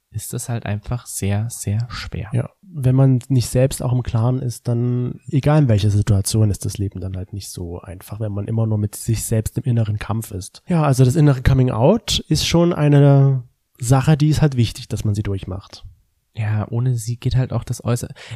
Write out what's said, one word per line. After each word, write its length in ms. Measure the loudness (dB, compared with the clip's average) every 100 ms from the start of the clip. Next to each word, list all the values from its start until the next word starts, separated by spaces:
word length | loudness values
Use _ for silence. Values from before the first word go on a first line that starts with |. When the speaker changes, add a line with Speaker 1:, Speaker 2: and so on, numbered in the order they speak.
| _
Speaker 1:
ist 200 | -12 -8
das 140 | -10 -6
halt 160 | -6 -4
einfach 400 | -6 -6 -8 -8
sehr, 420 | -6 -2 -2 -2
sehr 380 | -6 -4 -2 -4
schwer. 400 | -8 -10 -10 -4
Speaker 2:
Ja. 160 | -4 -4 _
Wenn 340 | -16 -2 2 4
man 240 | 4 4 2
nicht 220 | 0 2
selbst 320 | 0 0 0
auch 100 | -2
im 100 | -2
Klaren 360 | -2 -2 0 -2
ist, 260 | -4 -6 -4
dann, 520 | -2 0 -2 -4 -8 -4
egal 340 | 0 2 4
in 40 | 4
welcher 200 | 2 2
Situation, 600 | 2 2 2 2 2 2
ist 140 | 0 -6
das 120 | -6
Leben 220 | -6 -6
dann 140 | -8 -8
halt 140 | -10
nicht 160 | -12 -12
so 300 | -12 -12 -12
einfach, 380 | -14 -18 -16 -8
wenn 100 | -6
man 160 | -6 -4
immer 180 | -2 0
nur 120 | 0
mit 180 | -2 -6
sich 280 | -4 -4 -2
selbst 320 | -2 -2 -4
im 60 | -2
inneren 320 | 0 0 -4
Kampf 320 | -4 -6 -6
ist. 300 | -10 -12 -18 _
Ja, 160 | 0
also 200 | 2 4 4
das 100 | 6
innere 260 | 4 4
Coming 280 | 2 4 2
Out 500 | 4 4 2 0 -6 -2
ist 180 | -2 2
schon 260 | 2 2
eine 720 | 2 4 6 6 6 4 2 -4 _ _ _
Sache, 360 | 0 2 4 4
die 120 | 4
ist 120 | 4
halt 140 | 2 2
wichtig, 300 | 0 -2 -8
dass 140 | -6 -2
man 100 | -2
sie 80 |
durchmacht. 640 | -4 -6 -8 -12 -14 -20 -20 -20 _ _ _
Speaker 1:
Ja, 320 | -8 -4 -2 -2
ohne 260 | -2 0 -2
sie 220 | -4 -6
geht 180 | -2 0
halt 160 | 0
auch 100 | -4 -6
das 180 | -6
Äußere. 300 | -4 -4 -6 -14 -18